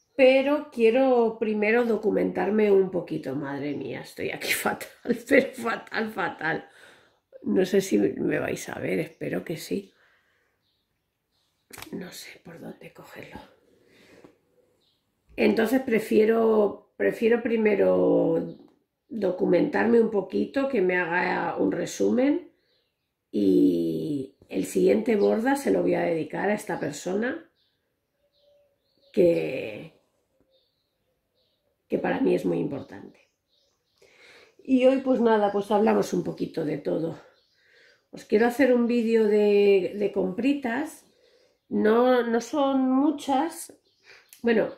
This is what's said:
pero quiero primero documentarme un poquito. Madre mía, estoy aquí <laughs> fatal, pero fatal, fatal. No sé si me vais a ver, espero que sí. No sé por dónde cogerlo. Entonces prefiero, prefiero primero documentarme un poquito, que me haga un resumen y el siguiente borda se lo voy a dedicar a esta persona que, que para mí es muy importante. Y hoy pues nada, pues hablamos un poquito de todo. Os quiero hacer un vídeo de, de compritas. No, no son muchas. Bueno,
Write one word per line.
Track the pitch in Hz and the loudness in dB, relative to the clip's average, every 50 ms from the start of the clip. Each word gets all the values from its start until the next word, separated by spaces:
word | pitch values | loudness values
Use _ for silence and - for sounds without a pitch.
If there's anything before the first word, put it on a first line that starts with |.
| _ _ - | _ _ 2
pero | - 262 254 269 269 269 285 294 302 294 - | 6 6 6 6 4 2 2 -2 -2 -4 -8
quiero | - 240 226 226 226 262 269 262 247 240 233 220 226 - | -2 2 2 4 4 4 4 4 4 2 2 0 -2 -4
primero | 226 214 214 208 208 214 226 247 240 | -4 -4 -2 0 0 2 2 2 2
documentarme | 226 214 208 220 202 190 185 180 185 180 185 180 190 214 220 214 208 | 0 0 0 0 0 0 0 -2 -2 -2 -2 -2 0 2 2 4 4
un | 196 190 190 180 | 4 4 4 2
poquito. | 185 175 - - 156 156 156 - 131 | -2 -6 -6 -6 -8 -8 -8 -8 -8
Madre | 147 143 139 143 139 139 147 143 | -8 -8 -8 -8 -8 -8 -8 -8
mía, | - - - - - | -8 -8 -10 -10 -12
estoy | - - - - 90 - | -14 -16 -12 -10 -8 -8
aquí | - - - - | -8 -8 -6 -4
<laughs> | - | -4
fatal, | - - - - - - - - _ - - - - - - | -4 -4 -4 -6 -6 -10 -18 -18 _ -4 -4 -4 -4 0 4
pero | 277 277 - - | 4 4 4 2
fatal, | - 240 226 233 208 196 - - - 208 220 214 | -6 -8 -6 -6 -6 -8 -10 -8 -6 -6 -6 -6
fatal. | 214 196 175 165 - - 156 160 160 - - - _ - - - - _ _ _ _ _ _ _ - - | -6 -6 -6 -6 -6 -6 -4 -4 -4 -6 -8 -14 _ -20 -20 -20 -20 _ _ _ _ _ _ _ -20 -10
No | - 220 202 196 185 | -4 -2 0 0 0
sé | 185 202 196 | 2 2 0
si | 190 - 214 208 | 0 2 0 0
me | 196 - - - - - 156 147 | 0 0 -2 -2 -4 -2 -2 -2
vais | 139 - - - - - | -4 -6 -6 -8 -10 -12
a | - - | -10 -8
ver, | - 156 185 180 | -6 -4 -4 -4
espero | 156 - - - 151 143 160 180 - | -6 -8 -10 -12 -10 -8 -8 -8 -8
que | - 165 156 | -8 -10 -10
sí. | - - 180 196 196 - _ _ _ _ _ _ _ _ _ _ _ _ _ _ _ _ _ _ _ _ _ _ _ _ _ _ _ _ _ _ _ _ _ _ _ - - - - - | -8 -8 -8 -8 -8 -10 _ _ _ _ _ _ _ _ _ _ _ _ _ _ _ _ _ _ _ _ _ _ _ _ _ _ _ _ _ _ _ _ _ _ _ -20 -20 -20 -16 -14
No | - 180 180 180 | -14 -12 -12 -14
sé | - - - - - - | -16 -18 -18 -20 -20 -20
por | - 170 165 - | -20 -20 -20 -18
dónde | - - - - - 165 _ | -18 -18 -18 -18 -20 -20 _
cogerlo. | - - - - 87 - - - - - - _ _ _ _ _ _ _ _ _ _ _ _ - _ - - _ _ _ _ _ _ _ _ _ _ _ _ _ _ _ _ _ _ _ _ - | -20 -20 -20 -20 -20 -20 -18 -20 -20 -20 -20 _ _ _ _ _ _ _ _ _ _ _ _ -20 _ -20 -20 _ _ _ _ _ _ _ _ _ _ _ _ _ _ _ _ _ _ _ _ -4
Entonces | - 226 214 202 220 226 214 262 262 | 0 2 2 2 2 0 0 0 -2
prefiero, | 262 240 220 208 - - 220 214 214 214 226 226 226 226 214 214 208 196 - - _ _ _ | 0 0 -2 -2 0 2 2 2 4 4 2 2 2 2 2 2 2 0 -2 -8 _ _ _
prefiero | - 202 196 185 - 233 220 240 220 | -2 -2 -2 0 2 2 2 2 2
primero | - 226 226 226 214 208 202 190 190 185 185 185 185 185 180 170 170 165 165 170 170 165 - - - - _ _ _ _ _ _ _ - | 0 -2 0 2 2 2 2 2 2 2 2 2 2 2 2 2 2 2 0 -2 -4 -6 -12 -16 -20 -20 _ _ _ _ _ _ _ -12
documentarme | - 220 196 185 180 - 196 185 180 170 - - - 196 208 226 233 233 | -8 -4 -2 -2 -2 0 0 2 2 2 2 0 0 0 2 4 4 4
un | 220 - | 4 2
poquito, | 214 196 190 - 202 202 208 - - 277 277 269 | 0 -4 -4 -2 -4 -4 -4 -2 -4 -4 -4 -2
que | 269 208 | -2 0
me | 185 180 180 | 0 0 0
haga | 180 175 165 175 180 180 180 180 175 175 170 - | 0 -2 -2 -2 -2 -2 -2 -2 -4 -4 -4 -2
un | - 190 190 | -2 -2 -2
resumen | - 170 175 165 - - 196 202 220 247 262 285 311 349 - - _ _ _ _ _ _ _ _ _ _ _ _ _ _ _ _ | -2 -4 -6 -6 -4 -2 0 0 2 2 2 2 0 -2 -4 -12 _ _ _ _ _ _ _ _ _ _ _ _ _ _ _ _
y | - 104 - 95 185 - - - 175 - 170 165 160 160 160 156 147 135 - - _ _ _ - | -2 0 2 4 4 4 4 4 2 0 -2 -4 -4 -4 -4 -4 -6 -6 -8 -10 _ _ _ -8
el | - 190 175 | -6 -6 -6
siguiente | - - 190 180 190 202 220 214 254 220 | -2 0 2 2 2 2 0 0 0 0
borda | 202 202 202 208 220 226 269 277 | 2 2 2 0 0 0 -2 -2
se | 277 - 208 | -2 0 0
lo | 190 180 | 0 0
voy | 175 180 175 | 0 0 0
a | 170 | 0
dedicar | 175 175 165 160 156 - - 170 185 202 | -2 -2 -2 -4 -4 -6 -6 -4 -2 -2
a | 208 | -2
esta | 208 - - 170 165 | -4 -4 -8 -8 -6
persona | - 143 147 - - 180 190 208 233 262 330 330 - _ _ _ _ _ _ _ _ _ _ _ _ _ _ _ _ 571 _ _ _ _ _ _ _ _ _ _ _ _ _ _ _ _ | -6 -8 -8 -8 -8 -6 -4 -4 -4 -4 -6 -10 -14 _ _ _ _ _ _ _ _ _ _ _ _ _ _ _ _ _ _ _ _ _ _ _ _ _ _ _ _ _ _ _ _ _
que, | - 214 180 170 170 165 160 151 131 135 - 110 104 - 156 160 _ _ _ _ _ _ _ _ _ _ _ _ _ _ _ _ _ _ _ _ _ _ _ _ _ _ _ _ _ _ _ _ _ _ _ _ _ _ _ - | 0 2 2 4 2 0 -2 -6 -6 -8 -8 -10 -12 -14 -16 -18 _ _ _ _ _ _ _ _ _ _ _ _ _ _ _ _ _ _ _ _ _ _ _ _ _ _ _ _ _ _ _ _ _ _ _ _ _ _ _ -6
que | - - | -4 -4
para | - 180 175 - | -2 -2 -2 0
mí | - 180 180 | 0 0 0
es | 170 - | 0 0
muy | 180 165 170 | -2 -2 -2
importante. | 165 147 139 135 131 - 95 101 - - - _ _ _ _ _ _ _ _ _ _ _ _ _ _ _ _ _ _ _ _ _ - - - - - _ _ _ | -4 -6 -6 -10 -12 -14 -18 -18 -18 -20 -20 _ _ _ _ _ _ _ _ _ _ _ _ _ _ _ _ _ _ _ _ _ -20 -20 -20 -20 -20 _ _ _
Y | - - 262 247 254 | -2 2 2 4 6
hoy | 262 269 262 | 4 4 4
pues | - 262 262 208 | 2 2 2 4
nada, | 233 226 220 214 208 196 | 4 4 4 4 2 2
pues | 196 202 196 - | 0 -2 -2 0
hablamos | 214 202 220 220 214 202 190 - | 2 2 4 4 2 2 0 0
un | 196 180 | -2 -4
poquito | 165 175 165 - 175 - - 165 156 | -4 -4 -6 -6 -8 -6 -6 -6 -4
de | 147 156 143 | -4 -6 -6
todo. | - 180 170 165 160 165 160 - - _ _ _ _ _ _ _ _ _ _ _ _ _ _ _ _ _ | -4 -4 -4 -4 -4 -6 -8 -12 -18 _ _ _ _ _ _ _ _ _ _ _ _ _ _ _ _ _
Os | - - - | -20 -14 -4
quiero | - - 214 233 | 0 2 4 4
hacer | 240 240 - 269 247 | 2 2 4 4 4
un | 247 240 233 | 6 4 4
vídeo | 226 240 240 220 226 226 220 220 | 2 2 0 2 2 2 4 4
de, | 202 208 208 208 208 208 202 202 202 196 190 175 165 190 | 4 4 4 4 4 4 6 6 6 6 4 2 0 -4
de | 208 208 190 | -4 -4 -2
compritas. | - 196 185 185 180 240 220 277 285 285 - 226 233 269 311 311 - - _ _ _ _ _ _ _ _ _ _ _ _ _ - | -2 -2 -2 -2 -2 -2 0 0 0 0 -2 -4 -4 -4 -6 -8 -10 -18 _ _ _ _ _ _ _ _ _ _ _ _ _ -6
No, | - 208 208 214 220 233 247 254 254 247 | -2 0 2 4 4 4 4 4 4 2
no | 240 233 226 233 | 2 0 -2 -2
son | 233 - - 302 277 269 269 262 262 262 | -2 -2 -2 0 0 2 2 2 2 2
muchas. | 262 269 285 311 294 - - 269 277 262 320 339 - - - - - _ _ _ _ _ _ - - - _ _ - - | 2 2 2 2 0 -2 -4 -2 0 0 0 -2 -6 -12 -16 -18 -20 _ _ _ _ _ _ -20 -20 -20 _ _ -14 -4
Bueno, | - 233 226 208 - - - | 0 2 2 2 0 -2 -6